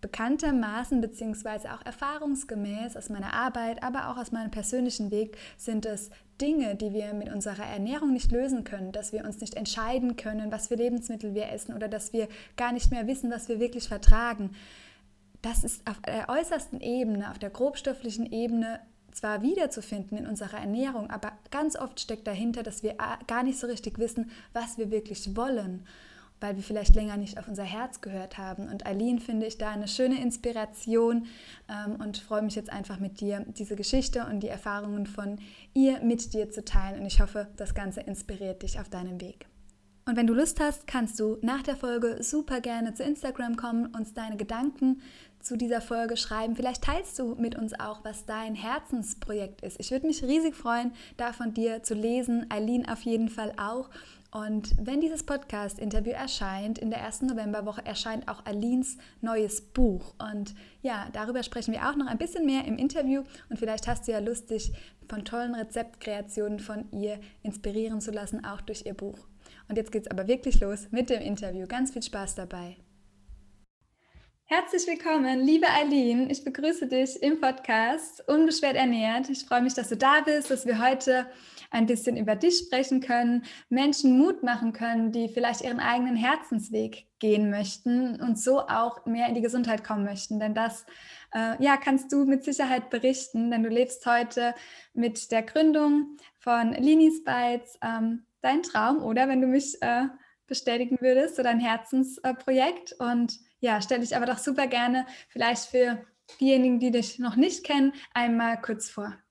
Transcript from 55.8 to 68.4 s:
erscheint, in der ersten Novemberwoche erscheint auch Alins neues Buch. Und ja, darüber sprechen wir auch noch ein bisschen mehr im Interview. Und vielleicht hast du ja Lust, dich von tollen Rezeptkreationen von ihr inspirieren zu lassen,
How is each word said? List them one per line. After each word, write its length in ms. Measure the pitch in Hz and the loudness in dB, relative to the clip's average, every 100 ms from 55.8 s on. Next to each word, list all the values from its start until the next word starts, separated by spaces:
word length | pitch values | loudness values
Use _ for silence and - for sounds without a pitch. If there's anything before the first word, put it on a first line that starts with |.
| 214 214 214 | -2 0 0
erscheint, 680 | - 262 - 196 190 208 220 | -4 -6 -6 -6 -6 -6 -4
in 100 | 226 | -4
der 100 | 226 | -6
ersten 280 | 220 - 262 | -8 -6 -4
Novemberwoche 580 | 233 214 208 202 208 - | -4 -4 -4 -6 -8 -10
erscheint 420 | 196 233 220 - | -8 -6 -8 -8
auch 180 | 214 - | -10 -8
Alins 520 | 208 233 254 262 - - - | -4 0 0 0 -6 -16 -8
neues 400 | 226 226 214 208 | -2 0 0 -2
Buch. 540 | - - 247 185 - - | -6 6 6 6 -6 -12
Und 340 | 214 208 202 - - - | -10 -8 -10 -12 -20 -8
ja, 260 | 269 220 202 | -6 -4 -6
darüber 300 | 214 214 247 | -8 -6 -4
sprechen 300 | 233 240 226 | -6 -6 -4
wir 160 | 226 254 | -2 -2
auch 60 | 285 | -2
noch 120 | 262 | -2
ein 100 | 226 | -2
bisschen 280 | 330 359 311 | -4 0 2
mehr 200 | 269 262 | 2 0
im 120 | 220 | -2
Interview. 460 | 262 330 269 269 269 - - | -2 0 0 0 -2 -14 -12
Und 80 | 208 | -6
vielleicht 300 | 220 220 - | -4 -4 -2
hast 200 | 240 - | -4 -2
du 40 | |
ja 80 | 220 | -2
Lust, 300 | 208 233 - | -2 -6 -4
dich 240 | 220 - - - _ - | -4 -2 -4 -10 _ -12
von 160 | 214 | -10
tollen 320 | 208 233 240 240 | -8 -6 -4 -6
Rezeptkreationen 1040 | 220 233 226 - - 208 208 - 208 208 | -6 -6 -8 -10 -8 -8 -8 -6 -4 -4
von 320 | 208 208 214 | -8 -10 -10
ihr 280 | 202 208 208 - - | -6 -6 -6 -12 -12
inspirieren 600 | 208 208 214 208 220 220 | -10 -8 -6 -4 -4 -4
zu 100 | 214 | -6
lassen, 320 | 214 202 214 | -8 -8 -8